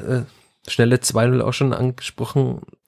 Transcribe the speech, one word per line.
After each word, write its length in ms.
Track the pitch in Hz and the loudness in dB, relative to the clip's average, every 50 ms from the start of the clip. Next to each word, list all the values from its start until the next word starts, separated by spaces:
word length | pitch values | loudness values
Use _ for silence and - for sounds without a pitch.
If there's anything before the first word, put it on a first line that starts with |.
| - - | -6 -4
äh, 140 | 127 123 117 - _ _ _ _ _ _ _ - | -4 -4 -4 -6 _ _ _ _ _ _ _ -4
schnelle 320 | - - 117 120 127 123 | 0 2 4 4 4 2
zwei 260 | - - - 113 117 | 0 0 0 2 2
null 160 | 120 127 123 | 2 2 2
auch 100 | 113 117 | 0 -2
schon 200 | 120 - 139 131 | 0 0 0 0
angesprochen. 880 | 120 - 127 127 123 - - - - - 120 - - 139 131 127 120 - - - - _ _ | 0 0 -2 -2 -2 -4 -10 -12 -8 -8 -6 -2 0 0 0 0 -2 -6 -12 -18 -20 _ _